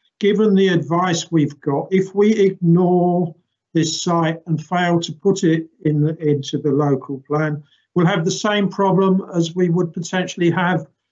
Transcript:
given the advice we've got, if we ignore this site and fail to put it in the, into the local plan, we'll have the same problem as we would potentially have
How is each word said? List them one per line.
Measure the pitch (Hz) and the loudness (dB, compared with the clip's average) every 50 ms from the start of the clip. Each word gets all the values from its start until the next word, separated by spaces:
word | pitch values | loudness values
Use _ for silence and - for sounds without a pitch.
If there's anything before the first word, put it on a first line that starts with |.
| _ _ _ - | _ _ _ -2
given | 208 196 214 190 220 208 190 | 0 0 2 2 2 4 4
the | 190 196 185 | 4 4 4
advice | 180 160 135 131 165 175 180 180 165 170 - - | 2 0 -2 -2 -2 -2 0 0 -2 -4 -4 -2
we've | 170 160 143 - - - | 0 0 0 0 -4 -6
got, | - 151 139 147 - - | -6 -4 -4 -4 -4 0
if | 190 190 185 - - | 0 0 0 0 0
we | 202 208 214 | 2 2 2
ignore | 220 214 196 190 - - 175 165 170 180 185 180 180 180 175 180 175 180 175 160 - _ _ _ _ _ _ _ - | 4 4 2 2 0 0 2 4 4 4 4 4 2 2 2 2 0 0 -2 -4 -6 _ _ _ _ _ _ _ -2
this | 165 151 - - - | -2 -2 -2 -4 -6
site | - 180 170 170 160 160 165 165 - | -4 -2 0 0 0 -2 -4 -6 -6
and | 175 160 147 156 | -6 -6 -6 -4
fail | - 180 175 180 175 170 170 | -4 -4 -2 0 0 0 -2
to | 170 - | -2 -4
put | - - - 196 190 196 | -10 -4 0 0 0 2
it | 196 160 160 160 165 - _ _ - | 2 0 0 0 -2 -8 _ _ -4
in | 156 151 147 | -2 0 0
the, | 147 160 160 - | 0 0 -2 -2
into | 160 147 147 135 135 - - 139 | -2 0 0 0 -2 -6 -8 -4
the | 151 147 | -2 0
local | 131 143 151 143 139 127 - - 139 131 - | 0 2 2 0 0 -2 -4 -10 -12 -12 -8
plan, | - 143 151 156 151 147 147 - _ _ _ _ _ - | -6 -4 -2 -2 -2 -4 -6 -10 _ _ _ _ _ -2
we'll | 175 170 | 0 2
have | 175 202 175 160 | 2 2 0 -2
the | 190 | -2
same | - - - 214 208 208 202 - | -4 -2 -2 -2 0 0 0 -2
problem | - - 196 190 175 185 190 190 185 190 - - 180 | -2 0 0 2 2 2 2 2 2 0 -2 -4 -4
as | 170 165 165 170 | -4 -4 -2 -2
we | 185 180 170 | -2 0 0
would | 165 180 170 165 | 2 0 -2 -2
potentially | - 180 165 - 185 185 175 175 - 190 170 170 | -4 -10 -10 -6 -4 -6 -6 -6 -4 -2 0 0
have | 165 185 175 180 185 - - - _ _ _ _ | 0 2 0 0 -2 -2 -4 -8 _ _ _ _